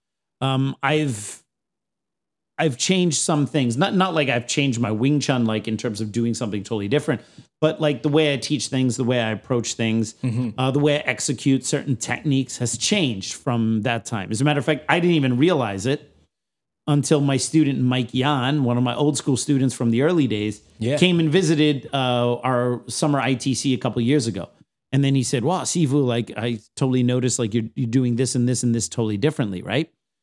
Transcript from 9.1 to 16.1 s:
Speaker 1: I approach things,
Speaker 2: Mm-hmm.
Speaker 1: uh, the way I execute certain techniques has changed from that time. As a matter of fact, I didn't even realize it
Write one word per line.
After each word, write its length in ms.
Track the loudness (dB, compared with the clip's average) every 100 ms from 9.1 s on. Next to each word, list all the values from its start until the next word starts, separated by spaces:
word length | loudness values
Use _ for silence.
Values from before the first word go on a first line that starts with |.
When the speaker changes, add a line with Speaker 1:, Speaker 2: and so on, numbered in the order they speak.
| 0
Speaker 1:
I 100 | 0
approach 440 | -4 -2 -4 -2
things, 400 | -2 0 0 -2 -4
Speaker 2:
Mm-hmm. 280 | -4 -2 -4 -2
Speaker 1:
uh, 120 | 0
the 80 | 2
way 160 | 2 2
I 40 |
execute 640 | -2 -4 -4 -2 2 0
certain 320 | 0 -4 -2 -4
techniques 600 | -4 -4 0 0 -2 -4
has 180 | -6 -2
changed 580 | 0 0 0 -2 -8
from 480 | -8 -2 0 2 0
that 220 | 0 -2 -4
time. 240 | -6 -4
As 80 | 0
a 40 |
matter 140 | 2 2
of 60 |
fact, 200 | 0 0 0
I 100 | 2
didn't 160 | 4 4
even 200 | 2 2
realize 480 | 2 2 -2 -2 -2
it 280 | -4 -6